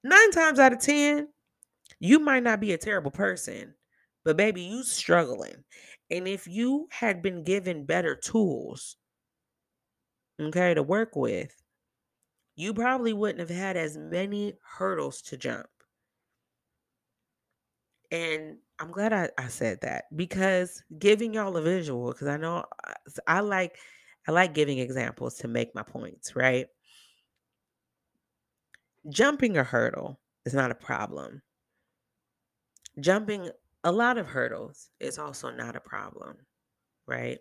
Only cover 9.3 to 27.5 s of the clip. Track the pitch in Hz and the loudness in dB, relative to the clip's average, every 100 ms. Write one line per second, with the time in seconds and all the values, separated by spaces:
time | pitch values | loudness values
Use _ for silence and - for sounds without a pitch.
9.3 | _ _ _ _ _ _ _ _ _ _ | _ _ _ _ _ _ _ _ _ _
10.3 | - 151 170 180 156 143 202 226 151 123 | -8 -4 0 2 2 2 0 0 -2 -2
11.3 | 101 - _ _ _ _ _ _ _ _ | -2 -8 _ _ _ _ _ _ _ _
12.3 | _ _ - 185 220 240 262 233 214 208 | _ _ -10 -6 -2 0 2 0 0 -2
13.3 | 175 165 175 196 180 156 151 160 170 196 | -4 -6 -4 -4 -2 -4 -6 -6 -4 -4
14.3 | 208 208 196 - - 190 175 139 - - | -4 -6 -8 -20 -6 -4 -2 -6 -8 -14
15.3 | 135 127 113 - _ _ _ _ _ _ | -8 -6 -8 -12 _ _ _ _ _ _
16.3 | _ _ _ _ _ _ _ _ _ _ | _ _ _ _ _ _ _ _ _ _
17.3 | _ _ _ _ _ _ _ _ 170 165 | _ _ _ _ _ _ _ _ -4 -2
18.3 | 156 156 - _ - 160 175 214 208 170 | -4 -6 -16 _ -14 -10 -2 0 2 0
19.3 | - 127 - 113 92 - - - 151 175 | -4 -8 -2 -2 -2 -6 -6 -8 -6 -4
20.3 | 190 190 185 180 - _ 160 202 208 233 | 0 2 2 0 -8 _ 2 4 4 2
21.3 | 220 202 175 160 185 151 123 120 - 143 | -2 -2 0 2 0 -2 -4 -4 -4 -4
22.3 | 147 160 170 - - - - - - - | -4 -4 -6 -8 -14 -14 -16 -14 -6 2
23.3 | 175 208 190 180 - - - _ _ - | 2 2 0 -2 -6 -20 -20 _ _ 0
24.3 | 165 185 151 147 131 127 131 117 - 123 | 2 4 2 2 0 -2 -2 -4 -4 -10
25.3 | - 120 117 117 110 107 117 104 - - | -8 -4 -4 -4 -6 -12 -12 -14 -14 -10
26.3 | 127 127 127 - _ _ - _ _ _ | 0 2 0 -4 _ _ -20 _ _ _
27.3 | _ _ | _ _